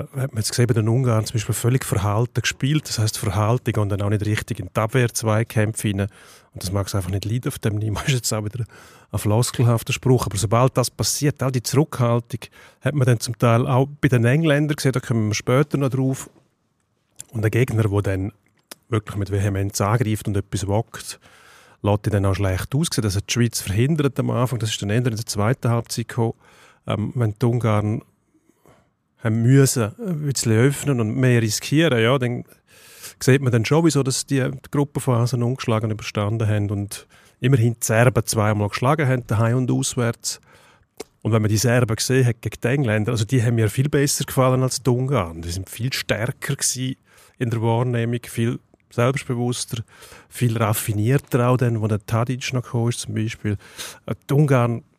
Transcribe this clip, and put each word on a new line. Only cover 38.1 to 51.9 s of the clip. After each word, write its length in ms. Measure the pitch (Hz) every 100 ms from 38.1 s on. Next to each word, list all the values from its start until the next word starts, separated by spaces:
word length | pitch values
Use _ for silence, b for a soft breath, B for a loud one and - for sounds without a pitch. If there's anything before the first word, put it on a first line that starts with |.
| 117 -
zweimal 440 | 113 104 104 101
geschlagen 380 | - 123 156 131
haben, 200 | 127 117
daheim 300 | 110 113 127
und 140 | 127
auswärts. 720 | 131 131 123 117 - - - b b b b b - - _
Und 100 | 110
wenn 100 | 113
man 60 | 107
die 80 | 107
Serben 380 | 120 120 107 110
gesehen 300 | - 131 123
hat 160 | -
gegen 180 | 107 -
die 40 | 117
Engländer, 440 | 143 120 107 107
also 120 | 117
die 200 | 107 131
haben 120 | 120 113
mir 140 | 110
viel 200 | - 147
besser 340 | 143 143 -
gefallen 400 | - 135 131 131
als 180 | 131 -
die 80 | 135
Ungarn. 540 | 123 131 127 85 82
Die 80 | 85
sind 180 | 90 92
viel 240 | - 131
stärker 640 | - - 104 120 - - 139
gewesen 400 | - 123 131 131 b b b b
in 140 | 120
der 100 | 110
Wahrnehmung, 600 | 117 117 127 120 117 120 -
viel 300 | - 117 135 _ _ _
selbstbewusster, 920 | - 120 135 - 120 123 127 - 117 - B B B B
viel 280 | - 120 110
raffinierter 920 | 107 107 - 104 110 143 - 127 123
auch 100 | 123
dann, 220 | 123 113
wo 60 |
der 160 | 107